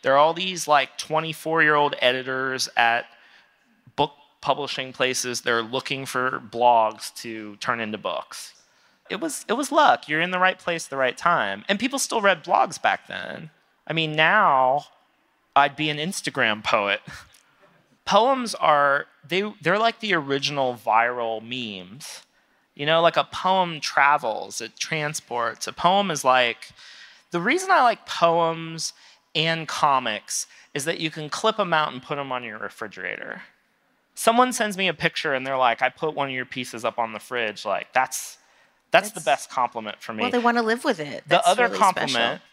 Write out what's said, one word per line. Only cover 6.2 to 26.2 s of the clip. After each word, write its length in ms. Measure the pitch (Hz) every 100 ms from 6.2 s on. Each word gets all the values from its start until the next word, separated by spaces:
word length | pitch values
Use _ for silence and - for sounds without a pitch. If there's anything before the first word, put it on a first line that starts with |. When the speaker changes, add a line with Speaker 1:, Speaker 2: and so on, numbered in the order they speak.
| 127 127
Speaker 1:
blogs 760 | 120 117 120 120 110 107 - -
to 420 | 120 110 107 104
turn 240 | - 117
into 160 | 110 107
books. 560 | 90 76 - - - _ _ _ _ _ _
It 100 | 196
was, 240 | 320 - -
it 40 |
was 160 | 247 277
luck. 380 | 311 285 123 -
You're 140 | 156
in 100 | 175
the 80 | 185
right 180 | 185 185
place 280 | - 170 -
at 60 |
the 40 | 135
right 220 | 127 -
time. 480 | 170 165 104 98 -
And 100 | 202
people 220 | 247 269
still 220 | - 233
read 240 | 202 175 156
blogs 360 | 185 - -
back 260 | 110 95 -
then. 420 | 92 - - 160 _ _ _ -
I 60 |
mean, 240 | 156 160 151
now 680 | 160 208 190 139 131 139 - _ _ _ _ _ _
I'd 220 | - 143 143
be 140 | 151
an 80 | 147
Instagram 640 | 156 - - 139 117 107
poet. 380 | 107 113 101 101 - - - _ _
<laughs> 520 | _ _ _ _ _ -
Poems 500 | 202 233 262 233 -
are, 520 | 160 147 143 139 - _ 135
they, 160 | 175 208 -
they're 160 | 151 196
like 220 | 226 226
the 140 | 214
original 600 | 175 139 139 139 143 127
viral 680 | 120 117 110 117 123 117 110
memes. 840 | 113 127 117 98 90 120 - - _ _ _ _ _ -
You 100 | 143
know, 160 | 165
like, 160 | 170 156
a 80 | 139
poem 560 | - 185 190 180 156
travels, 800 | - - 143 147 123 104 98 -
it 160 | 113 _
transports. 880 | - 160 151 151 _ 120 117 110 -
A 60 |
poem 360 | - 170 196 196
is 140 | 147